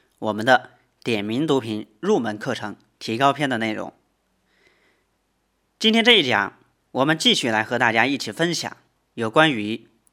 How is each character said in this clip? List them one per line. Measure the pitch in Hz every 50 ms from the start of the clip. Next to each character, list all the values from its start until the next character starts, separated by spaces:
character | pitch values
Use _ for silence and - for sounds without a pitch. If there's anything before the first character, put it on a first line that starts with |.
| _ _ _ -
我 | - 110
们 | 104 107 110
的 | 131 127 - - - _ _ _ _ _ _ -
点 | 127 117 104
名 | 101 104 113 131 160
读 | 151 139 135
屏 | 113 113 107 107 - _ _ -
入 | - 196 220 156
门 | 117 110 104 104
课 | - 143 113
程 | - 110 104 98 _ _ _ _ -
提 | - 117 113 113
高 | 139 139
篇 | 135 139 147 131
的 | 127 110
内 | 113 113 107
容。 | 98 92 - - _ _ _ _ _ _ _ _ _ _ _ _ _ _ _ _ _ _ _ _ _ _ _ _ _ _ _ _ _ _ _ _ _ _ _ _ -
今 | - 220
天 | 220 226
这 | 214 240
一 | 233 202 147
讲， | 123 113 101 98 98 - _ _ _ _ _ _ _
我 | - 123 135
们 | 151 160 160
继 | - 247 202
续 | - - 120
来 | 110 110
和 | 110 - 123 120
大 | 127 113
家 | 110 113 117
一 | 135 143
起 | 123 - 117
分 | 104 - 165 175 165
享 | - - - - _ _ _ _ _ _ _
有 | - - 113 110
关 | - 160 160 156
于 | 135 110 104 104 113 - - _ _ _ _ _